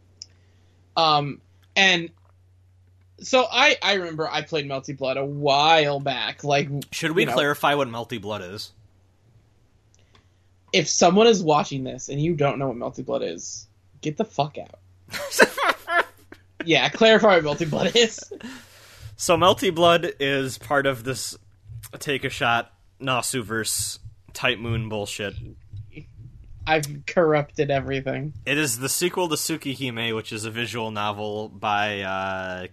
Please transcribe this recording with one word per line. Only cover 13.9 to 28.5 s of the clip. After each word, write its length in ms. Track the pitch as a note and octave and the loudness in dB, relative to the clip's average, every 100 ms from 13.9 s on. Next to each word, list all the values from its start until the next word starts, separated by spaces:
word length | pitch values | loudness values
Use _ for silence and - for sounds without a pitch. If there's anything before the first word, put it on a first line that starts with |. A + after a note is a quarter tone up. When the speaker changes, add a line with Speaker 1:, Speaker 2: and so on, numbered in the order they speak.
| _ | _
Speaker 1:
get 160 | D3+ D3 | -8 -4
the 80 | - | -4
fuck 320 | - D3 - | -2 -4 -6
out. 220 | - - _ _ - | -16 -18 _ _ -14
Speaker 2:
<laughs> 960 | - C#5+ C5 C5 - C#5 - - E4+ - - - - _ - E3 | -10 -4 2 2 2 -2 -2 -2 -2 -2 -6 -20 -20 _ -8 2
Speaker 1:
Yeah, 240 | D3 C3+ | 2 2
clarify 480 | - A3+ A3 G#3+ F3+ | 4 6 8 8 6
what 200 | D3+ D3 | 4 -2
Melty 100 | E3 | -2
Blood 260 | D3 E3+ A3+ | 0 2 4
is. 380 | A3+ - - - A#3+ C4 - - - - - - | 2 0 -14 -14 -14 -16 -20 -20 -20 -20 -18 -6
Speaker 2:
So 220 | - E3 | 2 4
Melty 360 | F3+ A3 F#3+ | 6 6 2
Blood 420 | E3 E3+ E3+ E3+ - | 4 6 6 2 -2
is 380 | C#3 C#3 C3 - | 0 0 -2 -6
part 280 | - C#3+ C3+ | -2 0 2
of 200 | B2 A#2+ | -2 -4
this 320 | B2+ - - _ _ - - - - | -6 -8 -12 _ _ -18 -18 -16 -12
Take 260 | - C3+ C3+ | -6 -4 -4
a 40 | |
Shot, 440 | - B2 A#2 - _ _ - | -2 2 2 0 _ _ -10
Nasuverse, 1000 | C3+ B2+ - C3 G#2+ A2+ G#2+ - - - - - - | -4 -2 -2 -4 -4 -4 -4 -4 -6 -8 -14 -20 -20
Type 260 | - B2+ A2+ | -4 -2 -2
Moon 300 | A#2 A#2 A2 | -2 -4 -2
bullshit. 440 | G#2+ G2+ - G2+ - - - - - - D3 - - - - - - - | -4 -6 -6 -8 -8 -14 -16 -18 -16 -16 -16 -20 -20 -20 -20 -18 -8 0
Speaker 1:
I've 400 | D#3+ D3 C#3+ - | 0 0 -8 -4
corrupted 640 | - D#3+ D3+ C#3+ - C#3 | 2 4 4 0 -2 0
everything. 640 | C#3 B2+ C3+ C3 C3 D3 C#3+ | 0 -2 -4 -4 -6 -6 -8
Speaker 2:
It 120 | B2 | -4